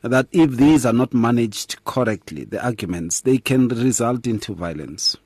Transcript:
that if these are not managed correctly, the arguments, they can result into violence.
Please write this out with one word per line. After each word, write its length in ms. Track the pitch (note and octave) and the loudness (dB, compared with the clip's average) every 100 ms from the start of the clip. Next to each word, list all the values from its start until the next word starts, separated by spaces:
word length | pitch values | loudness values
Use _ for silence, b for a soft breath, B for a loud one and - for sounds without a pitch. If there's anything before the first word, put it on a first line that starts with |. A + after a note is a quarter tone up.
that 260 | A#2+ B2+ B2+ | 2 0 2
if 200 | E3+ D#3+ | 2 2
these 340 | B2 C#3+ D#3 A#2+ | 4 6 6 4
are 80 | |
not 200 | A#2 B2+ | 2 2
managed 680 | B2 A#2 A#2+ A#2 - - - - | 2 2 2 0 -4 -12 -10 -6
correctly, 580 | - A#2 G#2+ - D2+ | -2 -2 -2 -8 -14
the 200 | B1 - | -10 -6
arguments, 580 | B2 A2+ F2+ F2 E2 - | -6 -6 -6 -6 -4 -2
they 160 | C3 C3 | 0 0
can 300 | - C3 B2 | 2 2 2
result 580 | A#2 B2+ A2 A#2 B2 A#2+ | 2 0 0 -2 -2 -4
into 300 | A2 - F2 | -4 -6 -8
violence. 600 | E2+ D#2 C2 D#2+ - - | -8 -8 -12 -4 -4 -4